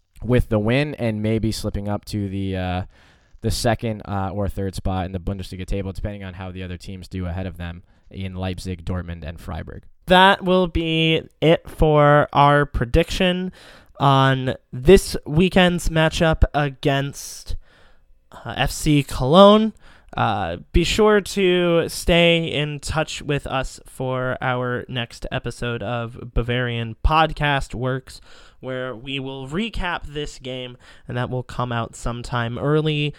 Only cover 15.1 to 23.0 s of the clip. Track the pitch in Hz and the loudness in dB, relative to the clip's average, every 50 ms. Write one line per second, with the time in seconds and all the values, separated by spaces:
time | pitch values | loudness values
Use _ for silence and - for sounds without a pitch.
15.1 | - - - 127 147 165 190 170 - 190 180 175 175 170 - - 160 160 160 156 | -6 -8 -6 -2 2 2 2 4 6 4 4 4 2 0 -2 0 2 2 2 2
16.1 | - - 170 160 156 - - - - 143 147 139 135 - - 147 139 139 139 143 | 2 2 2 2 4 4 2 2 2 0 -2 -2 -4 -2 0 0 0 0 -2 -4
17.1 | - - - - - - - - - - - - _ _ - - - _ _ _ | -8 -12 -14 -14 -16 -14 -8 -8 -8 -8 -8 -14 _ _ -20 -20 -20 _ _ _
18.1 | _ _ _ _ - - - 117 - 104 135 - - - - 156 147 143 - - | _ _ _ _ -20 -14 -12 -8 -4 -2 -2 -2 -2 0 2 4 4 4 2 0
19.1 | - - 127 131 165 190 202 202 214 214 220 214 - - - - - - _ - | -4 -2 2 6 8 10 10 10 10 8 4 2 -2 -8 -18 -20 -20 -20 _ -10
20.1 | - - 120 117 101 104 92 82 87 - - - - 175 165 - - - 214 214 | -4 -2 0 0 0 -2 -2 -4 -6 -8 -8 0 0 2 2 2 2 4 6 6
21.1 | 208 202 - - - 202 190 180 180 180 175 175 170 165 127 165 - - - - | 6 4 2 -2 -2 0 2 2 2 2 2 2 2 2 0 -2 -6 -4 0 2
22.1 | 170 170 170 170 170 165 165 139 - 143 147 151 147 139 - - - 160 | 4 4 6 4 4 2 0 -2 -4 -4 -4 -4 -6 -8 -8 -4 -4 -2